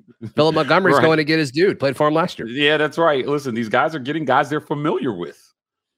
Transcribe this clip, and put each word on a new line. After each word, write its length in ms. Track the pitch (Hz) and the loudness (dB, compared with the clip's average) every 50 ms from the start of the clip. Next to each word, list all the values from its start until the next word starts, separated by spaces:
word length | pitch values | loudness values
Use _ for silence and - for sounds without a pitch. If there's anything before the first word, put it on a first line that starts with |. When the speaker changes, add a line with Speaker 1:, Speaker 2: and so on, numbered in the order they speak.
| - | -20
Speaker 1:
<laughs> 300 | _ - - 117 110 - | _ -20 -16 -14 -8 0
Speaker 2:
Philip 200 | - 151 160 156 | 0 0 2 2
Montgomery's 400 | 156 151 131 156 180 196 180 147 | 0 0 2 2 2 4 4 4
Speaker 1:
Right. 60 | 139 160 | 4 4
Speaker 2:
going 120 | 160 160 156 | 4 4 2
to 60 | 151 | 2
get 140 | 143 160 160 | 0 0 0
his 140 | 156 135 | 0 -2
dude. 260 | 120 156 180 202 - - | 0 0 0 0 0 0
Played 180 | 131 139 127 | -2 -2 0
for 120 | - 151 151 | 0 0 2
him 60 | 151 | 2
last 220 | 160 175 175 - - | 0 -2 -2 -4 -8
year. 100 | - 110 | -10 -8
Speaker 1:
Yeah, 280 | 120 139 147 147 156 151 | -2 2 2 4 4 4
that's 200 | 151 151 - 165 | 0 0 0 2
right. 260 | 170 160 147 131 113 | 2 2 2 2 0
Listen, 280 | 117 147 147 135 135 110 | -2 -2 -4 -4 -4 -4
these 140 | 117 120 110 | -4 -4 -2
guys 260 | 107 123 143 160 160 | 0 0 0 0 -2
are 40 | 151 | -6
getting 240 | 120 131 151 160 156 | -8 -6 -6 -4 0
guys 260 | 127 123 135 151 131 | 0 2 2 2 0
they're 100 | 147 151 | -4 -6
familiar 520 | 147 - 156 147 147 156 - 370 - 131 | -6 -6 -6 -4 -4 -4 -4 -4 -4 -4
with. 280 | 104 87 85 - - _ _ _ _ _ _ _ _ _ _ _ _ | -6 -6 -8 -12 -12 _ _ _ _ _ _ _ _ _ _ _ _